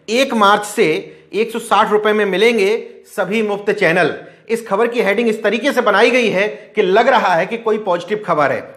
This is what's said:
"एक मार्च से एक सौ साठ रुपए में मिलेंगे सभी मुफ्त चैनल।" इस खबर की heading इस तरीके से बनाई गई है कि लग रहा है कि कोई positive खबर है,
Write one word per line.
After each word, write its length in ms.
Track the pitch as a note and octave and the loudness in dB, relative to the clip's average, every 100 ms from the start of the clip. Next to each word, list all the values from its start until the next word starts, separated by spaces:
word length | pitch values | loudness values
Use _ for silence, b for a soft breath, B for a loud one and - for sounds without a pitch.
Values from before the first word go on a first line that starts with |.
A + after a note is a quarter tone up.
| - | -4
"एक 240 | A#3 C4+ | -2 0
मार्च 300 | A#3 G3+ G#3 | 2 4 4
से 540 | - - E3 F3+ - B B | 0 0 0 0 -6 B B
एक 180 | G3+ A3 | -4 -4
सौ 80 | A#3 | -4
साठ 320 | A3+ G3+ G#3 | 0 2 2
रुपए 220 | G#3 G#3+ | 2 2
में 120 | G#3+ G3+ | 0 0
मिलेंगे 640 | F3+ A#3 A3+ G3 A3+ - - - | 2 2 2 0 -2 -6 -20 -12
सभी 380 | - F3 A3+ | -6 -2 -2
मुफ्त 280 | G#3+ G3+ G#3+ | -2 -4 -4
चैनल।" 420 | G#3 E3+ F3+ D3+ - B B B | 0 2 2 0 -4 B B B
इस 180 | A3+ - | -6 -2
खबर 200 | G3 A#3 | -2 0
की 140 | B3 | 0
heading 280 | F#3+ G3+ A#3 | -2 0 -2
इस 140 | A3 | -2
तरीके 280 | G#3 A3+ C#4 | -2 0 -2
से 100 | B3 | 0
बनाई 300 | G#3+ G3 B3 | 2 4 4
गई 180 | B3 A3 | 2 0
है 180 | F3+ G#3 | 0 -2
कि 340 | - - - | -6 -8 -2
लग 260 | F#3 G3+ B3 | 2 2 4
रहा 280 | A#3 G3 E3+ | 2 2 0
है 100 | F#3 | -2
कि 120 | A3+ | -4
कोई 200 | A3+ G#3+ | -4 -2
positive 460 | G3 F3 F3 G#3 F#3 | -2 -4 -4 -6 -2
खबर 240 | D#3 C3+ | 0 0
है, 240 | A2 - | -2 -8